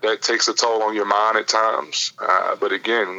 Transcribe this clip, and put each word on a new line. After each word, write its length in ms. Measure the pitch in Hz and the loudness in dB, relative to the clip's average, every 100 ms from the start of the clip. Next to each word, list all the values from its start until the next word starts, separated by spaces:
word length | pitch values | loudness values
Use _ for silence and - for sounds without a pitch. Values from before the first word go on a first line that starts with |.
that 180 | 107 107 | -2 -2
takes 260 | - 117 - | 0 0 0
a 60 | |
toll 280 | 107 120 113 | 0 0 0
on 120 | 110 107 | 0 0
your 100 | 101 | 0
mind 300 | 104 107 110 | 2 2 2
at 120 | - | 0
times. 640 | 110 110 123 - - - - | 0 2 0 -4 -6 -6 -4
Uh, 380 | - 92 90 - | 0 2 0 -2
but 160 | 101 | -2
again, 360 | 95 110 117 95 | -2 0 0 0